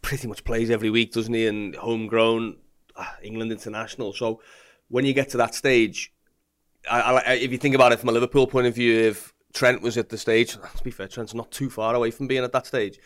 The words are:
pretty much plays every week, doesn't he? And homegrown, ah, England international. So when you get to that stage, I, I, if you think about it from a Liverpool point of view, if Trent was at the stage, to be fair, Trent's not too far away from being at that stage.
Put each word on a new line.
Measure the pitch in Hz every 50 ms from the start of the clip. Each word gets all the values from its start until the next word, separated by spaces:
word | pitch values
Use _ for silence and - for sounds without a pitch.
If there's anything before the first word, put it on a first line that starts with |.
pretty | - - 143 131 - 117
much | 101 - -
plays | - 117 117 117 113
every | 117 107 110 110
week, | 107 117 117 -
doesn't | - 117 110 113 120
he? | 113 113
And | 110 104 107 104 98 71
homegrown, | - - 117 117 113 110 107 110 113 113 113 113 113 113 107 76 - _ _ _ _ _ _ _
ah, | - - - - -
England | 85 104 110 113 113 113
international. | 113 104 - 113 107 107 110 107 - - 120 101
So | 98 - 123 113 113 - _ - - - - _ _ _ _ -
when | 117 123 135
you | 139
get | 135 139 135 -
to | - 120
that | 117 113 -
stage, | - - 143 127 117 113 104 - - - - _ _ _ _ _ _ _ _ _ _ _ _ _ _ - -
I, | 113 123
I, | 104 117 127 127 - 120 127
if | 123 127 131
you | 127 123
think | - 143 131
about | 131 127 120
it | 117 113
from | - 123
a |
Liverpool | 113 117 123 120 - 139 127
point | 127 - 131 123 123
of | 113
view, | 120 120 120 113 113
if | 113 110 104 98 - - _ _ _ _
Trent | - - 135 123 127 95
was | 87 120 113
at | 117 107 -
the | 113 107
stage, | - - 110 113 117 -
to | - 107 - - - - -
be | 120
fair, | - - 95 95
Trent's | - 123 113 104 -
not | 117 113 -
too | - - 139 127
far | - 110 110 110 120
away | 123 120 117
from | 117 - 139 127
being | 131 131 123
at | 123
that | 123 131 -
stage. | - - 127 107 98 - - _